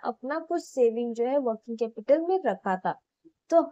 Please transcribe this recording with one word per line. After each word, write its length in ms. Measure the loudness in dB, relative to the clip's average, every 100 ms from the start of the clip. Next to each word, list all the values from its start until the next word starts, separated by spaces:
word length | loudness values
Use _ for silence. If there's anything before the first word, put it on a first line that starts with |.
अपना 360 | -6 -6 -6 -6
कुछ 240 | -4 -6
सेविंग 500 | -4 2 2 2 -4 -2
जो 100 | 0
है 120 | 0
वर्किंग 400 | 0 -4 -6 -6
कैपिटल 440 | -6 -4 2 2
में 180 | 2 0 0
रखा 300 | -2 -2 -2
था। 220 | -2 -6 _ _ _ _ 0
तो 120 | 2 2